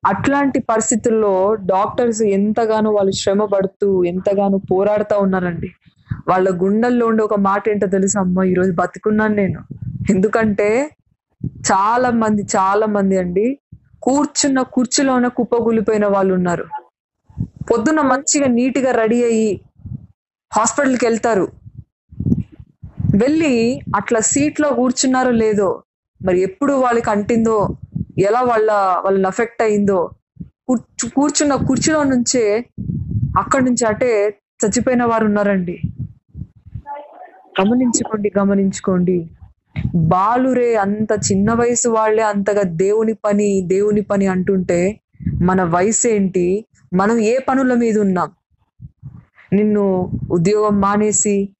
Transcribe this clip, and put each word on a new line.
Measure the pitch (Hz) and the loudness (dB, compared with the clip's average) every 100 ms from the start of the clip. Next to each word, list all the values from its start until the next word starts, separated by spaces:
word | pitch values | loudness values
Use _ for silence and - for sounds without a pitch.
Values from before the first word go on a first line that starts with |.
| - | 0
అట్లాంటి | 196 - 277 277 262 | 0 0 0 0 -2
పరిస్థితుల్లో | - 226 226 233 240 220 208 190 190 | 0 -2 0 0 2 2 2 2 2
డాక్టర్స్ | 214 185 190 208 - 240 214 | 0 0 0 0 0 -2 0
ఎంతగానో | 220 196 208 220 226 220 214 | 0 2 0 0 0 2 2
వాళ్ళు | 208 196 | 2 0
శ్రమ | 190 - 196 | 0 0 0
పడుతూ, | 214 196 190 _ 202 190 | 0 0 -2 _ 0 2
ఎంతగానో | 175 180 190 202 196 196 - | 0 0 -2 0 2 0 0
పోరాడుతూ | 185 202 208 208 208 | 0 2 0 0 0
ఉన్నారండి. | 196 190 180 170 185 - _ _ _ - - | 2 0 -2 -6 -10 -14 _ _ _ -8 0
వాళ్ళ | 185 190 180 | 2 2 0
గుండెల్లో | 190 208 240 247 233 | 0 2 2 2 2
ఉండే | 220 | 2
ఒక | 214 | 0
మాట | 208 196 202 214 | 2 2 0 0
ఏంటో | 208 202 | 0 0
తెలుసా? | 196 196 202 | 0 0 0
"అమ్మ, | 180 180 | 0 2
ఈరోజు | 190 180 190 | 2 2 2
బతుకున్నాను | 180 180 - 214 214 214 | 0 -2 -2 -2 0 0
నేను." | 208 190 156 - - - - - | 0 -2 -4 -10 -14 -12 -8 0
ఎందుకంటే | 202 208 233 220 202 208 226 294 _ _ _ _ _ | 2 2 2 0 0 0 0 -2 _ _ _ _ _
చాలా | - - - 196 202 240 254 | -12 -8 -2 0 2 2 0
మంది, | 233 220 208 | 0 0 0
చాలా | 190 208 190 202 214 | 0 0 2 2 0
మంది | 208 196 190 | 0 0 0
అండి, | 180 175 226 277 _ - _ _ | 0 0 -2 -4 _ -20 _ _
కూర్చున్న | - 277 294 - 294 269 | 0 0 0 -2 0 0
కుర్చీలోనే | 254 - 240 - 269 254 247 | 0 -2 0 0 2 2 0
కుప్పకూలిపోయిన | - 233 233 226 220 202 214 208 | -2 -2 0 0 0 0 0 2
వాళ్ళు | 196 190 | 2 2
ఉన్నారు. | 185 180 170 - 855 - _ _ _ _ - | 2 0 -2 -6 -12 -14 _ _ _ _ -10
పొద్దున్న | - - - 233 220 311 | -10 -10 0 2 2 2
మంచిగా | 277 262 - 302 277 | 2 0 0 0 2
నీట్‌గా | 233 254 277 262 | 2 0 0 0
రెడీ | 240 220 240 | 0 2 2
అయ్యి | 240 226 220 190 - _ - - - _ _ _ _ | 2 2 0 -2 -10 _ -14 -14 -14 _ _ _ _
హాస్పిటల్కి | - 226 - 277 247 240 | 0 0 0 0 0 0
వెళ్తారు. | 226 233 214 165 - - - - _ _ - - - - - - _ - - - 202 | 0 0 0 -2 -6 -20 -20 -20 _ _ -6 -2 -2 -4 -14 -20 _ -20 -6 0 2
వెళ్ళి | 247 311 320 240 233 269 - 202 | 2 2 0 0 0 -2 -4 -6
అట్లా | 208 233 | -2 0
సీట్లో | 214 285 294 294 294 | 0 0 -2 0 -2
కూర్చున్నారో | 240 254 247 262 254 254 | 0 0 0 0 0 2
లేదో, | 233 220 208 196 139 - _ _ _ | 2 2 2 0 -2 -10 _ _ _
మరి | - 180 | 0 0
ఎప్పుడు | 190 190 277 | 0 -2 -2
వాళ్ళకి | 277 254 233 233 | 0 2 0 0
అంటిందో, | 208 202 233 226 220 180 - - - - - | -2 0 0 2 0 -2 -4 -10 -10 -8 -2
ఎలా | 190 233 | 0 2
వాళ్ళ, | 247 226 214 | 2 2 2
వాళ్ళని | 208 190 175 185 196 190 | 2 0 0 0 0 0
అఫెక్ట్ | 190 226 - | -2 -4 -2
అయిందో, | 220 208 202 190 160 - _ _ | 0 2 0 0 -2 -8 _ _
కూర్చు-, | - _ - 247 - - 233 | -20 _ -4 -4 -4 -10 -4
కూర్చున్న | - 285 - 294 | 0 0 0 0
కుర్చీలో | 269 269 262 - 311 | 0 0 0 0 0
నుంచే, | 285 254 233 254 214 208 247 - - - - - - - | 0 0 0 0 2 0 -4 -12 -8 -8 -4 -4 -2 -2
అక్కడి | 196 277 | 0 0
నుంచి | 254 240 233 | 2 0 0
అటే | 214 254 220 208 208 _ _ 214 | 0 0 0 0 -4 _ _ -2
చచ్చిపోయిన | 247 233 247 | 0 0 0
వారు | 240 226 | 2 2
ఉన్నారండి. | 220 208 202 196 175 170 - - - - _ - - _ - - 285 294 - - - - - - | 2 2 2 0 -2 -6 -8 -8 -12 -14 _ -18 -18 _ -18 -16 -14 -16 -16 -20 -20 -20 -10 -2
గమనించుకోండి, | 196 247 254 226 233 220 208 202 | 0 2 0 -2 -4 -4 -2 0
గమనించుకోండి. | 196 196 196 190 - 180 180 180 165 - - _ _ - - | 0 2 0 -2 -2 0 0 -2 -4 -16 -20 _ _ -8 -4
బాలురే, | 175 160 180 202 247 262 247 240 | 0 2 2 2 0 0 0 0
అంత | 226 196 208 214 | 0 0 -2 -2
చిన్న | 214 - 196 202 | -2 0 0 2
వయసు | 233 240 240 247 | 2 0 0 0
వాళ్ళే | 226 220 214 | 0 2 2
అంతగా | 220 202 202 202 | 0 0 0 0
దేవుని | 196 160 190 214 220 | 0 0 0 2 0
పని, | 220 214 208 208 196 175 | -2 0 0 2 0 0
దేవుని | 185 208 214 | 0 2 0
పని | 202 202 196 | 0 0 0
అంటుంటే | 185 180 190 180 175 180 214 _ _ - 143 | 0 0 -2 0 0 0 -4 _ _ -6 0
మన | 180 185 | 0 2
వయసు | 180 175 196 220 240 | 2 2 0 0 0
ఏంటి? | 214 196 185 175 196 226 _ _ | 0 0 0 0 -2 -6 _ _
మనం | 180 196 233 | 0 2 2
ఏ | 214 254 | 2 0
పనుల | - 269 269 | 0 0 2
మీద | 240 233 214 | 2 2 2
ఉన్నాం? | 202 180 156 _ _ _ _ _ - _ - - - _ - | 0 0 -2 _ _ _ _ _ -20 _ -20 -20 -20 _ -2
నిన్ను | 196 214 208 202 185 180 - - | 0 2 2 0 0 -2 -6 -2
ఉద్యోగం | 175 170 208 214 202 | 0 2 2 2 2
మానేసి | 196 208 214 202 208 202 202 _ | 2 2 0 0 0 -2 -2 _